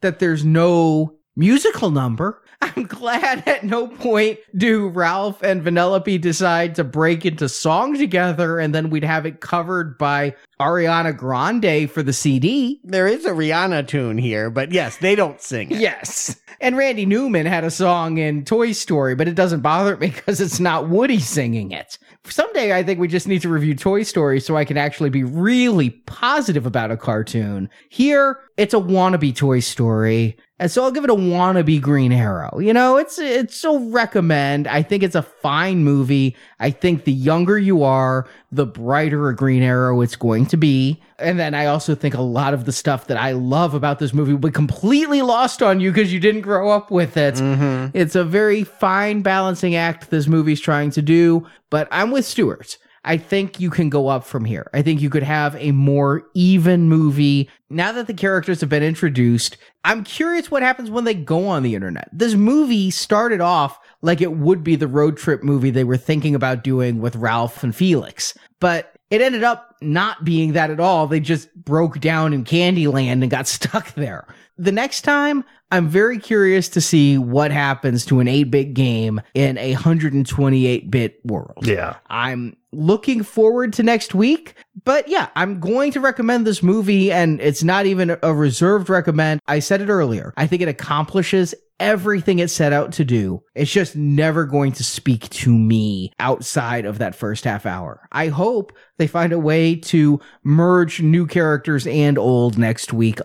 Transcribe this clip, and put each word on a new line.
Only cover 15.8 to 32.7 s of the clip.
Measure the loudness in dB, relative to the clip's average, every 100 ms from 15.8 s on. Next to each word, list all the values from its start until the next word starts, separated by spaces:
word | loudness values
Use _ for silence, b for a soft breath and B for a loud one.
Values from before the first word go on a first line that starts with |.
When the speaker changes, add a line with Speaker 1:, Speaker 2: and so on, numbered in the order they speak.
| -2 -4 -10 -8 -10 -10 B B
Speaker 1:
And | -2 0
Randy | -2 -2 0
Newman | 0 0 0 0
had | -2 -2
a |
song | -2 0 0 -2 -2
in | -2 -4 -2
Toy | 0 0
Story, | -2 -2 0 0 0
but | -2
it | 0
doesn't | 0 0
bother | 0 2 0 0
me | -4
<laughs> | -4 -4
'cause | -4
it's | -2 -2
not | -2 -2 0
Woody | 0 2 0
singing | -2 -2 -2 -4 -6
it. | -12 -14 -20 b b -8
Someday | -2 -2 0 0
I | 0
think | 0 -2
we | -2
just | -2 -2
need | -2
to | 0
review | 0 0 0
Toy | 0 -2
Story | -2 -2 0 0
so | 0 -2
I |
can | -2 -2
actually | -4 -2 -2
be | -2 -2
really | -2 0 2 2 2 0
positive | -4 -14 -6 -2 0 0 -2 -2
about | -2 -4
a | -4
cartoon. | -4 -4 -2 -4 -4 -6 -8 b b
Here, | -2 2 2 2 -2 _ -2
it's | 0
a | 0
wannabe | 2 2 2 2 0 0
Toy | 0 2
Story. | 0 0 0 2 2 2 0 -4 b -6
And | -4
so | 0
I'll | 0
give | 0
it | 0
a | 2
wannabe | 2 2 2 2 2 2
Green | 2 2 2
Arrow. | 2 2 -2 -6 -4
You | 2